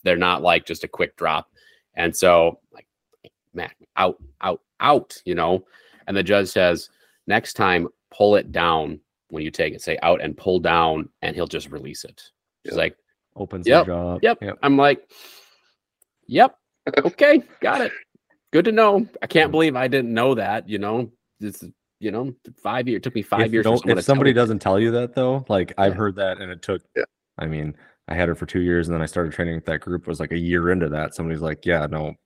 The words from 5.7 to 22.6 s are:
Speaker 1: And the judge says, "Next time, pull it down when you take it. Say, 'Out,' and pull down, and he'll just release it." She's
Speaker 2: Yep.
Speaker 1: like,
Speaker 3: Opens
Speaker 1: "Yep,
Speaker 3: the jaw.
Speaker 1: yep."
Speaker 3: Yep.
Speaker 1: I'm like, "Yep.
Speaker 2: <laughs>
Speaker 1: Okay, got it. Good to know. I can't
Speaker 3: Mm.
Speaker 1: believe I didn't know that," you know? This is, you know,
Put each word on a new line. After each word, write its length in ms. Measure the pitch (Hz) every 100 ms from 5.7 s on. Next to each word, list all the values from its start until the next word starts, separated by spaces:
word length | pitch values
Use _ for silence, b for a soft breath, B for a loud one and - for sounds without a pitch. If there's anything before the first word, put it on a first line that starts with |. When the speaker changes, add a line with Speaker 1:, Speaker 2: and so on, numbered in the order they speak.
| b b b -
Speaker 1:
And 80 |
the 80 | 98
judge 260 | 92 101 95
says, 420 | - 90 85 - _ _ _ -
"Next 280 | 107 -
time, 340 | - 98 90 85 - _
pull 260 | - 104 101
it 160 | -
down 480 | 78 85 80 76 78 _ _ _
when 120 | 78
you 80 | 78
take 220 | - 80
it. 80 | 76
Say, 180 | - 82
'Out,' 180 | 82 87
and 160 | 76 71
pull 240 | 98 92
down, 480 | 82 85 82 80 76 _
and 120 | 85
he'll 120 | 82 82
just 240 | 80 71
release 340 | 73 65 -
it." 260 | - _ - _ _ _ -
She's 60 |
Speaker 2:
Yep. 60 | -
Speaker 1:
like, 180 | 80 - _ _ _
Speaker 3:
Opens 320 | - 95 95 90
Speaker 1:
"Yep, 200 | 147 131
Speaker 3:
the 60 |
jaw. 260 | 87 87 87
Speaker 1:
yep." 180 | 220 233
Speaker 3:
Yep. 160 | 101 -
Speaker 1:
I'm 140 | 143 139
like, 320 | 143 139 - B B B B B B B _ _ _ _ -
"Yep. 320 | 143 254 - _ _ -
Speaker 2:
<laughs> 180 | -
Speaker 1:
Okay, 380 | 175 - 294 294 - -
got 200 | - -
it. 120 | 240 - - _ _ _ _
Good 140 | 156 175
to 60 |
know. 340 | 220 214 202 220 -
I 40 | -
can't 220 | - 156
Speaker 3:
Mm. 40 |
Speaker 1:
believe 220 | 156 160
I 140 | 127 131
didn't 240 | 131 120
know 220 | 113 127
that," 340 | 123 95 107 92
you 100 | 104
know? 320 | 101 117 120 _ _ _
This 220 | 107 95
is, 80 | 90 - _ _
you 120 | 107
know, 240 | 104 131 123 - -